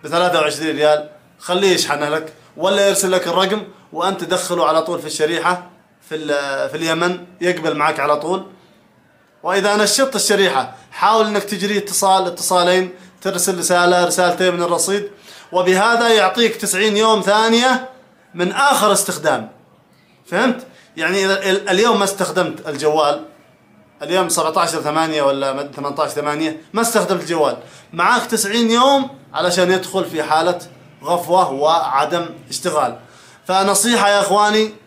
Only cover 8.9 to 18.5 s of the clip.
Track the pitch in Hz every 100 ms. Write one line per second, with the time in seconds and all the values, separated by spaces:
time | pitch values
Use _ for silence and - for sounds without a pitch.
8.9 | _ _ _ _ _ 170 196 202 208 202
9.9 | - 269 214 - 202 190 135 117 - -
10.9 | - 196 220 214 208 - 202 196 208 202
11.9 | - 196 190 175 175 - 180 175 180 185
12.9 | - - - 190 175 175 180 160 175 175
13.9 | 180 175 175 180 175 185 175 170 170 -
14.9 | 202 202 - - - - 180 185 185 220
15.9 | 233 233 220 185 185 226 220 196 185 214
16.9 | 208 220 220 180 214 226 233 254 247 -
17.9 | - - _ _ 170 180